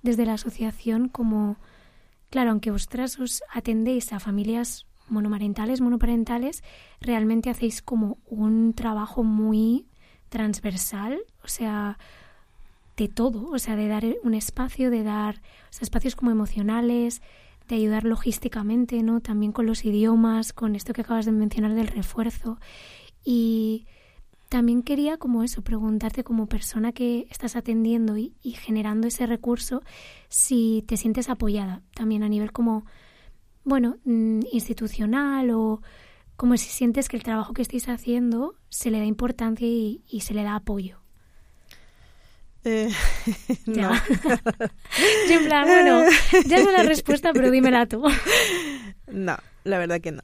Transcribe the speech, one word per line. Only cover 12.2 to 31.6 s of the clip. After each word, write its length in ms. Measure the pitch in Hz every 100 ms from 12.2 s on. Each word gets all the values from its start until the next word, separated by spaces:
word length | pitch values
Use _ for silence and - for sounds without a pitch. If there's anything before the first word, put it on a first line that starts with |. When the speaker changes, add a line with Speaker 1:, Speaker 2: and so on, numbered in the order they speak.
| - - _ _ - - _ -
Speaker 1:
de 120 | 214
todo, 420 | - 240 220 269
o 80 | 277
sea, 180 | 226 214
de 120 | 214
dar 180 | 214 226 466
un 120 | 269 220
espacio, 560 | - - 254 - 254
de 100 | 233
dar, 340 | 214 208 214 208 - - -
o 40 |
sea, 80 | -
espacios 320 | - - 269 -
como 140 | 240
emocionales, 920 | 226 208 - 208 226 240 240 240 240 - - - - _
de 80 | 226
ayudar 280 | 214 214
logísticamente, 960 | 220 226 - 214 240 226 208 233 240 233
¿no? 160 | 226 233
También 300 | 226 208 214
con 140 | 214 226
los 180 | 220 220
idiomas, 680 | 208 220 226 226 226 226
con 220 | - 220 208
esto 180 | -
que 80 | 240
acabas 240 | 220 226 220
de 60 |
mencionar 420 | 220 214 - 214
del 140 | 220 220
refuerzo. 720 | 214 190 - 233 - 233 233 - - - - - _
Y 640 | - 240 226 226 220 220 - - _ - - _ _
también 320 | 247 240 240
quería 340 | 240 285 294 320
como 260 | 262 233
eso, 180 | 240 -
preguntarte 600 | - 226 220 214 220 -
como 240 | 240 226 214
persona 440 | 214 - 220 226
que 340 | 233 247 240 -
estás 240 | - 240 233
atendiendo 600 | - 226 226 233 226 214
y, 160 | 247 -
y 80 | 262
generando 560 | 233 - 220 214 214 233
ese 180 | - 247
recurso, 540 | 233 240 240 - 254 - - - - _
si 560 | - - 247 226 220 220
te 100 | 226
sientes 320 | 226 220 247
apoyada 520 | 254 208 208